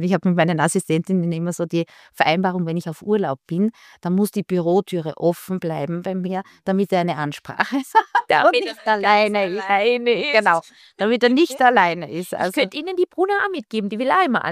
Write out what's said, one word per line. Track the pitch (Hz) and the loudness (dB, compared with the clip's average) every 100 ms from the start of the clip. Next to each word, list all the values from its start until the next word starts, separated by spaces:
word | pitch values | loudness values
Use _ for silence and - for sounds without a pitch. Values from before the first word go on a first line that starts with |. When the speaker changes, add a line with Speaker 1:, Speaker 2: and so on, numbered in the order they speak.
Speaker 1:
ich | 175 185 | 0 0
hab | 190 | 0
mit | 175 | 0
meinen | 165 165 | 0 0
Assistentinnen | 156 190 - 160 - 190 170 | 0 0 -2 -2 0 -2 -2
immer | 165 170 | -4 -6
so | 170 170 | -6 -4
die | 170 165 - - | -4 -4 -10 -20
Vereinbarung, | - - 165 190 180 165 | -2 0 2 0 -2 -4
wenn | 165 | -4
ich | 170 | -6
auf | 156 | -10
Urlaub | - 214 175 135 _ | -2 -2 0 -4 _
bin, | 165 214 - - - | -2 -2 -4 -20 -12
dann | 175 | -4
muss | 185 202 | 0 0
die | - | -4
Bürotüre | 180 180 165 180 - 180 156 - | -4 -2 2 0 0 -6 -6 -2
offen | 165 175 - 185 | -2 -2 -6 -6
bleiben | 170 156 143 170 | -4 -6 -6 -6
bei | 175 185 | -6 -6
mir, | 180 185 190 _ - | -6 -6 -8 _ -4
damit | 190 202 | -2 0
er | 185 | 0
eine | 175 156 | -2 -4
Ansprache | 147 147 - - - 277 | -6 -8 -14 -4 -2 -2
<laughs> | |
hat | 262 440 415 - 480 | 0 0 2 -2 2
Speaker 2:
Damit | - 320 | 4 4
Speaker 1:
und | - | 2
Speaker 2:
er | 392 | -2
Speaker 1:
nicht | - | -6
Speaker 2:
ganz | - | -2
Speaker 1:
alleine | 214 196 208 214 208 190 | 0 4 4 4 2 -2
ist. | 190 190 | -4 0
Speaker 2:
alleine | 202 214 247 240 | 2 2 2 2
ist. | 233 294 233 | 0 2 2
Speaker 1:
Genau, | 208 170 - _ - _ | 4 2 0 _ -20 _
damit | 202 240 | 0 2
er | 240 | 2
nicht | 254 330 - | 4 2 4
Speaker 2:
Mhm. | 254 | 4
Speaker 1:
alleine | 247 180 170 151 | 6 4 0 -6
ist. | 151 180 | -8 -8
Speaker 2:
Ich | - | -4
Speaker 1:
Also | 175 185 | -2 0
Speaker 2:
könnte | 190 277 | -2 -2
Ihnen | 320 370 | -8 -2
die | 359 | -2
Bruna | - 381 403 415 | 0 0 0 -2
auch | |
mitgeben, | 359 233 220 202 | -6 -6 -6 -4
die | 208 | -4
will | 254 | 0
auch | 320 359 | 2 2
immer | 220 147 | 0 -2